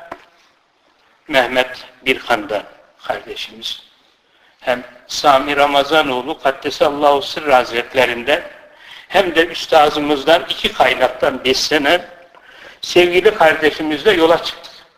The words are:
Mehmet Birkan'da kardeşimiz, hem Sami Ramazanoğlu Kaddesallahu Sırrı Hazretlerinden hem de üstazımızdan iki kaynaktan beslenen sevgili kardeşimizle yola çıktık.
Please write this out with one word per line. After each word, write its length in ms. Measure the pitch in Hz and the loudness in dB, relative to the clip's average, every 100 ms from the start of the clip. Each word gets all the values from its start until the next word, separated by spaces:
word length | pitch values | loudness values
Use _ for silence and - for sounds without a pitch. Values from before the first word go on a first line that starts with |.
| - - _ _ _ _ _ _ _ _ _ _ - | -18 -20 _ _ _ _ _ _ _ _ _ _ -2
Mehmet 560 | 135 120 127 127 - - _ | 0 2 0 -2 -6 -20 _
Birkan'da 600 | 131 - - 113 101 101 - - _ _ | -4 -4 -2 -4 -2 -8 -8 -18 _ _
kardeşimiz, 800 | - - - - - - - - - _ _ _ _ _ _ _ | -10 -8 -10 -14 -16 -14 -14 -14 -18 _ _ _ _ _ _ _
hem 240 | - 123 127 - - | -6 -6 -8 -20 -14
Sami 500 | - 151 135 143 143 | -2 2 2 2 0
Ramazanoğlu 800 | 143 143 139 160 143 123 131 160 | 2 2 2 2 0 -2 -6 -4
Kaddesallahu 840 | 139 135 147 - 160 143 147 143 | -4 -4 -6 -2 -2 2 2 2
Sırrı 300 | - 170 147 | -2 -6 2
Hazretlerinden 920 | 127 113 117 120 135 123 120 120 170 - - - - - - - | 2 2 -4 -4 0 0 -2 -2 -2 -4 -18 -20 -20 -20 -20 -4
hem 260 | 185 185 | 0 2
de 120 | 160 175 | 2 0
üstazımızdan 960 | - - 160 147 151 143 143 135 170 - | -2 2 4 4 2 -2 0 2 2 0
iki 240 | - - | -6 -4
kaynaktan 720 | - 131 123 123 - 156 127 | 0 0 2 -2 0 -4 -2
beslenen 640 | 127 131 - 147 143 175 - - - - - - - - | -2 -2 0 0 2 0 -2 -20 -20 -20 -20 -20 -20 -16
sevgili 540 | - 175 175 180 208 | -2 2 4 4 2
kardeşimizle 800 | - 160 151 151 - 156 147 208 | 4 4 4 0 0 -4 -2 0
yola 300 | 185 160 165 | 4 4 2
çıktık. 300 | - - - - _ | -2 -12 -18 -20 _